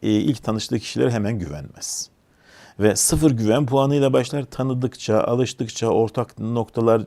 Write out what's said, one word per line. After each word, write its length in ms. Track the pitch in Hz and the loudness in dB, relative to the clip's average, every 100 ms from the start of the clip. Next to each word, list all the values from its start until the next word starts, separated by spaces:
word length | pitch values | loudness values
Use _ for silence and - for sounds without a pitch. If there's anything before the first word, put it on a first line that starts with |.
e, 80 | 107 | 0
ilk 320 | 107 127 120 | 2 0 -2
tanıştığı 360 | - 110 - 117 | -4 -4 -4 -6
kişilere 320 | - 120 131 | -4 -2 0
hemen 280 | 117 104 113 | 0 -2 -4
güvenmez. 680 | 80 73 69 - - - - _ _ _ _ - - - | -6 -10 -14 -14 -12 -10 -12 _ _ _ _ -20 -18 0
Ve 160 | 107 98 | 2 2
sıfır 360 | - 156 156 | 0 2 2
güven 340 | 117 107 123 135 | 4 2 2 2
puanıyla 480 | 135 139 143 139 | 2 2 2 2
başlar. 300 | 131 123 147 | 2 0 -4
Tanıdıkça, 800 | 127 - 131 127 127 - - 107 | -6 -6 -4 -2 -4 -4 0 0
alıştıkça, 640 | - 123 123 - 113 - 113 | 2 0 -2 -4 -8 -4 0
ortak 520 | 101 113 127 117 - | 2 0 -2 -8 -8
noktalar 640 | 110 120 107 - 113 113 | -4 -4 -4 0 2 2